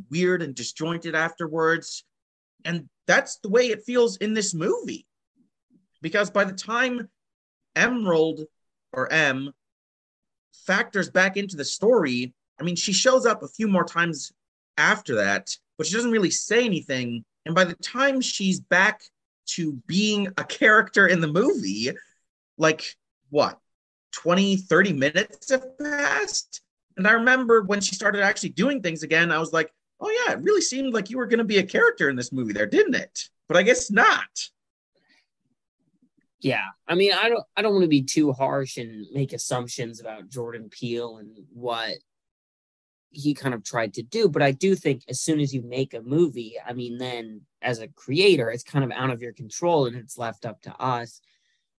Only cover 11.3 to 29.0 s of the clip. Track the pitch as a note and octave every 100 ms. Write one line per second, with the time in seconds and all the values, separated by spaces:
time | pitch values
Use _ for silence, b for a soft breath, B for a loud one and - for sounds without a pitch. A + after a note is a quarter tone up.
11.3 | G3 G3+ F3 F3+ - G#3 B3 D3 B2 B2+
12.3 | - _ - E3+ F3 - F#3+ C4 B3+ A#3
13.3 | G#3+ F3+ - A3 F#3 E3+ E3+ E3+ C#3+ -
14.3 | _ _ _ _ - D#3+ G#3+ - A2 G2
15.3 | G2 - - _ - D#3 G#3+ A#3+ A3 F3
16.3 | - - A3 B3 D3 - C3 A#2+ A#2 -
17.3 | _ D#3 E3+ F3+ F3 - B3 C#4 C4+ B3
18.3 | - F#3+ D#3 - F3 G3+ G#3+ _ _ _
19.3 | _ - - D#3+ C3 - F3 G#3+ G#3 G3
20.3 | F#3+ - - A#3 G#3+ G#3+ G#3 F#3 F3 D#3+
21.3 | E3 C4 E4 G2 G2+ B2 F#3+ B B _
22.3 | _ _ - D#3+ D#3 - - _ _ _
23.3 | C#3+ G#2+ - _ _ _ _ _ - D#3+
24.3 | F3+ G3 F#3+ - E3 G3 C#3+ C#3 E3 A3
25.3 | - - C4 C4 - D4 D4 C#4+ - G4
26.3 | - - - _ _ _ - G3+ A3+ A#3+
27.3 | C4 A#3+ A3+ G3 G3+ G3 F#3+ G#3 G3+ G3+
28.3 | G#3 E3 C3 B3 C4+ F3+ D#3+